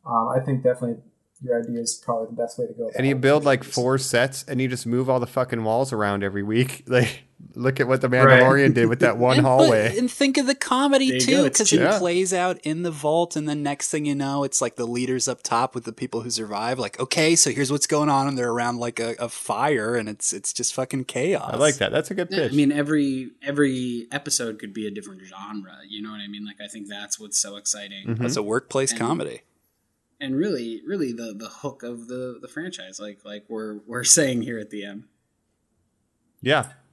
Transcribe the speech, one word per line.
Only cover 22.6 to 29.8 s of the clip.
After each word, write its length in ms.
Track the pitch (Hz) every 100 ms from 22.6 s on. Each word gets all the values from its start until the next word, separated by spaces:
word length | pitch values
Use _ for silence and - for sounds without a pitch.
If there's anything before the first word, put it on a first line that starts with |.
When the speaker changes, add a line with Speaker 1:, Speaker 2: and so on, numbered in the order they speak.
| 143
Speaker 4:
every, 580 | 147 143 151 139 131 127 _
every 640 | 143 143 143 127 123 120 117
episode 460 | 139 147 - 117 107
could 160 | 104
be 120 | 104 107
a 40 |
different 320 | 101 101 95
genre. 540 | 95 95 101 107 92 76 95
You 140 | 104
know 80 | 107
what 100 | 107
I 80 | 101
mean? 160 | 104
Like, 160 | 104 101
I 60 | 104
think 200 | 110 101
that's 300 | 101 104 -
what's 200 | 104 -
so 180 | 101 101
exciting. 500 | - 104 101 98 104
Speaker 2:
Mm-hmm. 160 | 113
Speaker 3:
That's 140 | 120 127
a 60 |
workplace 480 | 104 117 - 135 135
Speaker 4:
And 100 | 113
Speaker 3:
comedy. 400 | 117 165 76 58 _ _ _ _